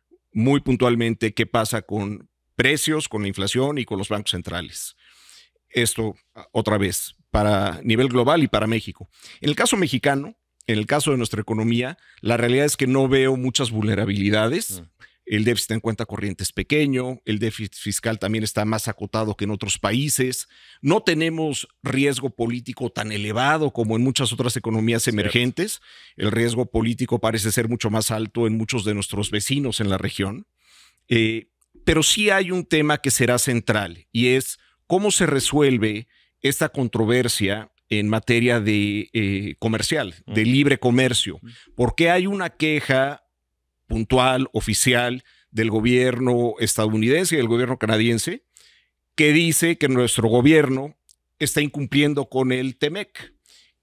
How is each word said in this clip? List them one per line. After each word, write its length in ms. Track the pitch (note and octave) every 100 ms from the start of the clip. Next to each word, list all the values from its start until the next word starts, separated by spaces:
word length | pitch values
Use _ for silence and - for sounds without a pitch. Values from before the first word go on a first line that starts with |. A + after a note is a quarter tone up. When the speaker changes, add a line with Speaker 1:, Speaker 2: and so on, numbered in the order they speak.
| _ _ _
Speaker 1:
muy 280 | A2 B2 C#3+
puntualmente 720 | C3+ B2 B2+ A#2 A#2 A2+ A2
qué 140 | - A2+
pasa 340 | A#2+ A2 A2+
con 480 | - G#2 G2+ G#2 - _ _ -
precios, 540 | B2 D3 - D#3 -
con 140 | A2
la 40 | G2+
inflación 520 | G2 G2 B2+ C#3 D3
y 60 | A2+
con 120 | G2+
los 120 | G2
bancos 220 | G#2 -
centrales. 640 | F2+ - F2 E2+ - - - _ _ _ - _ _ _
Esto, 460 | B2 A#2 - A2 - _ - -
otra 260 | - G#2 G#2
vez, 380 | G2 - - - _
para 500 | G#2+ G#2 G2+ G2+ E2+
nivel 260 | A#2+ A2+ C3
global 340 | B2 A#2+ E3
y 40 | C#3
para 200 | G#2+ G#2+
México. 420 | A2+ - - - _ - -
En 80 | D3
el 60 | D3+
caso 220 | B3 G#3+
mexicano, 600 | D#3+ B2+ C#3+ C#3 D#3 - _ _ -
en 100 | G#2+
el 80 | G#2+
caso 240 | D3 D#3
de 80 | C3
nuestra 240 | A2+ G#2+
economía, 560 | G#2 A2 A2+ A#2 B2+ E3+ _ _
la 160 | G#2 A#2
realidad 280 | A#2+ C3 D3
es 120 | -
que 80 | C3
no 220 | C3+ C3+
veo 280 | C3+ C3 C3
muchas 360 | B2+ B2 A#2+
vulnerabilidades. 1080 | A2 G#2+ G2 G#2+ G2+ G2+ G#2+ A2+ E3 A3+ F#2+
Speaker 2:
Mm. 40 | E2+ _ - _ -
Speaker 1:
El 140 | G#2+
déficit 280 | G#2+ A2 -
en 80 | A2
cuenta 240 | A2+ G#2+ A2
corriente 380 | F#2+ G2+ F#2 G2
es 80 |
pequeño, 640 | - - D3 D3 C3 B2+ B2+ -
el 120 | G#2+
déficit 380 | A2+ - G#2 -
fiscal 420 | G#2+ G2 A2+ A2
también 280 | G2 A2 G#2+
está 180 | -
más 240 | G#2+ A2 -
acotado 480 | - G2+ A2 F#2 G2+
que 80 |
en 80 | G2+
otros 260 | G2+ G2+ -
países. 680 | G2 A#2 D3 - B2+ B2 - _ - -
No 200 | C#3 G3+
tenemos 640 | G3+ D#3 E3 D#3+ D#3 C3 - _
riesgo 460 | D3 C3+ C#3 B2+ C3
político 600 | - A#2 A#2+ A#2 A#2+ A#2+
tan 220 | - G#2+
elevado 600 | G#2 G#2 G#2+ C3+ D#3 D3+
como 260 | - A2 A2
en 60 |
muchas 280 | C3 B2+ B2
otras 240 | A2+ A#2+ A#2
economías 480 | A2+ A2 A2 A2+
Speaker 2:
Cierto. 160 | C3 G#2
Speaker 1:
emergentes. 640 | G#2 A#2+ B2 C#3 G#3 - - - - -
El 160 | G#2
riesgo 400 | G#2+ A#2 A#2 B2
político 480 | A2 A2+ B2 B2+ A#2
parece 320 | A2 A2+ G#2+
ser 160 | A2+ A2+
mucho 220 | A#2+ A2
más 200 | A2 G#2
alto 380 | A2 A2 A#2+ A2+
en 80 | A2
muchos 300 | A2 B2 G2+
de 80 |
nuestros 360 | G#2 G2+ G2+ G2
vecinos 520 | G#2 - C#3 C3+ G#2+
en 80 | G#2
la 80 | F#2+
región. 500 | - - G2 B2 - _ _ _ _ _ -
Eh, 400 | A#2 A2 A2+ - _ _ -
pero 200 | - D#3+
sí 260 | D3+ - G#3
hay 220 | G3 F3+
un 140 | F#3 -
tema 340 | D#3 D3+ D3
que 120 | C3+
será 260 | - B2 B2
central 680 | - A#2+ - G#2+ F#2 E2 _
y 140 | A#2 B2
es 320 | C3 - - _ _ -
cómo 240 | F3+ G3+
se 140 | - E3+
resuelve 800 | C3+ - C#3+ C#3 B2 G#2+ G#2+ - _ _ _
esta 280 | C3+ - D#3
controversia 1000 | - B2 A2+ G#2+ B2+ A#2+ - G2 G#2 G#2+ _ -
en 180 | G#2+ G#2
materia 540 | A2 - A#2 A#2+ A#2+
de, 480 | G#2 G#2 G2+ G2+ -
eh, 440 | A2+ G2 G2 G2+ C#2+
comercial, 560 | A2+ A2 - D#3 G#2+ - -
de 180 | A2
Speaker 2:
Ujú. 80 | A2+
Speaker 1:
libre 280 | C3 C#3+ C3+
comercio. 560 | B2 B2 B2+ A2 - D2+
Speaker 2:
Ujú. 120 | A#2 A#2 - -
Speaker 1:
Porque 340 | A#2+ - E3
hay 180 | F3+ F#3
una 220 | G3+ E3+
queja 760 | - D#3 D3+ - C3 C#3 C#3+ _ _ _ _ _ _ -
puntual, 640 | A2 A2 C3 B2+ C3 C3
oficial, 720 | A2 - G#2 B2+ A#2+ B2 B2+ - _ _
del 200 | A2 A2+
gobierno 840 | G#2+ A#2 B2 B2+ A#2+ B2+ A#2+ A#2+ G#2+
estadounidense 760 | C#3+ - G#2+ A2 A2+ D3+ F#3 E3
y 20 |
del 100 | A#2
gobierno 300 | A#2 B2 B2+
canadiense, 640 | G#2+ A2 A#2 A2+ E3 A3 _ _ _ _ _ _ _ -
que 160 | D3+
dice 460 | D3+ E3+ D#3 E3+ E3+
que 100 | C#3
nuestro 400 | B2+ - - A2+
gobierno 680 | A#2+ C3+ D#3 C#3 C3 C#3+ - _ _ _ -
está 220 | D3 -
incumpliendo 640 | D3 D3 B2+ C#3 D3 C#3+ C3+
con 260 | B2+ B2+
el 240 | B2+ C3 B2
temec, 580 | D3 F#3 G3 - - _ _ _ _ _